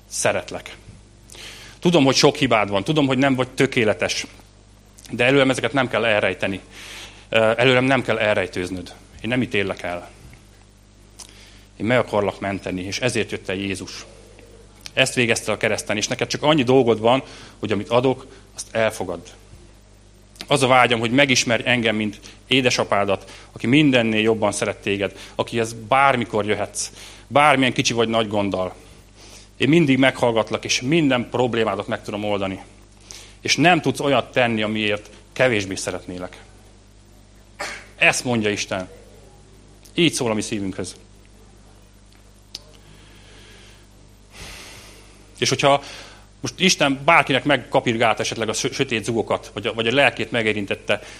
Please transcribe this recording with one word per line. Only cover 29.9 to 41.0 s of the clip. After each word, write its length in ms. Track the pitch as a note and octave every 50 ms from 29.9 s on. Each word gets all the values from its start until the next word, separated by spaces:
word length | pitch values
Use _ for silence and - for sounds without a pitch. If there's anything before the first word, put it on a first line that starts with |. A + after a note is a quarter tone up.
| C3 B2+
meghallgatlak, 680 | C3+ C3 - - B2+ A#2+ A2+ A2 G#2 - G#2+ G#2 -
és 160 | A2 - -
minden 480 | B2+ C3 D#3+ E3+ D3+ C3+ B2+ B2 A2+ -
problémádat 560 | - A#2+ B2+ A#2+ A2+ A#2 A2 G#2+ G2 G2+ F#2+
meg 160 | A#2 A2 G2+
tudom 220 | - - G#2+ G#2 G#2
oldani. 380 | G#2 G2+ G2 G2 G2 F#2+ F#2+ - - - - - - - - - - - - - - - -
És 160 | - A2 -
nem 240 | C3 C#3+ F3 F3+ D#3
tudsz 200 | - C3+ B2 -
olyat 320 | C#3+ C#3+ C3+ A#2 - -
tenni, 300 | - C3 B2 A#2 A2+ G#2+
amiért 480 | G#2+ G#2 A2 A2 G#2+ G#2 G#2 G#2 - - - - - -
kevésbé 420 | - - C3 C3 A#2 G#2 G2 F#2+ F#2+
szeretnélek. 680 | - - G2+ F2+ F2 - - F2+ F2+ F2 E2 - - - - - - - - - - - - - - - - - - - - - - - - - - - - - - - - -
Ezt 280 | - E3 E3 - - -
mondja 260 | B2+ A#2+ A2+ G#2+ G#2
Isten. 380 | G#2 G2+ - - G#2 F#2+ F#2 - - - - - - - - - - - - - - - - - - - - - -
Így 180 | - E3+ D3
szól 180 | - - C3 A2+
a 40 | G#2+
mi 60 | G#2+
szívünkhöz. 560 | G2+ - A2+ G2+ G2 F#2+ F2+ - F#2 - - -